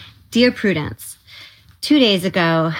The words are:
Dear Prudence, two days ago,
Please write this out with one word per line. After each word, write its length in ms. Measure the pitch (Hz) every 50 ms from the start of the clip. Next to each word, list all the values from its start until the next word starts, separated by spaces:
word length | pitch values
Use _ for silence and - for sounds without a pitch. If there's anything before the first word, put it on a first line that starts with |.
| - - - _ _ -
Dear 200 | - 233 240 247
Prudence, 680 | 240 - - 208 180 156 147 - 110 - - - - _ _ - - - - - - _ _ _ - -
two 180 | - - 294 302
days 260 | 262 220 202 180 170
ago, 460 | 190 - - 170 165 165 165 160 165 156 -